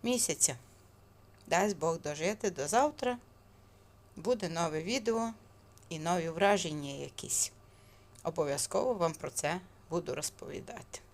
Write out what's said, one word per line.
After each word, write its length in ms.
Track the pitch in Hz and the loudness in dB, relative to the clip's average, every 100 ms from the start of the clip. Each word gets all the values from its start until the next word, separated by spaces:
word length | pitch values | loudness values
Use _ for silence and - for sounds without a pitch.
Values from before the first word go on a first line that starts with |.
місяця. 520 | 233 247 - 156 - 123 - - - - - - - - - | 0 0 0 2 2 0 -12 -20 -20 -20 -20 -20 -20 -20 2
Дасть 300 | 170 202 175 | 4 4 2
Бог 220 | 160 165 | 0 0
дожити 520 | 147 147 170 208 208 | -4 -2 -2 0 -2
до 160 | 170 147 | -2 2
завтра. 500 | 214 294 294 247 240 - - - - - - - - - - | 4 4 2 -2 -2 -8 -20 -20 -20 -20 -20 -20 -20 -20 -6
Буде 340 | 165 247 180 | 0 0 0
нове 340 | 165 170 156 | 0 0 0
відео 460 | 165 254 220 226 226 220 - - - - - | -2 0 0 0 -2 -6 -18 -20 -20 -20 -10
і 100 | 160 | -4
нові 300 | 160 180 165 | 0 0 0
враження 640 | 165 196 202 170 151 143 | 4 6 6 2 -4 -6
якісь. 600 | 139 139 - - - - - - - - - - - | -6 -8 -10 -4 0 -2 -4 -20 -20 -20 -20 -20 -8
Обов'язково 680 | - 160 147 139 - 190 240 | -6 0 0 0 0 0 2
вам 200 | 220 165 | 2 0
про 160 | 160 147 | 0 -6
це 300 | - 147 175 - - - | -2 -2 -2 -6 -20 -4
буду 260 | 170 - 135 | -4 -2 -4
розповідати. 840 | 151 - - - - - - - - | -6 -8 -10 -10 -10 -14 -14 -16 -16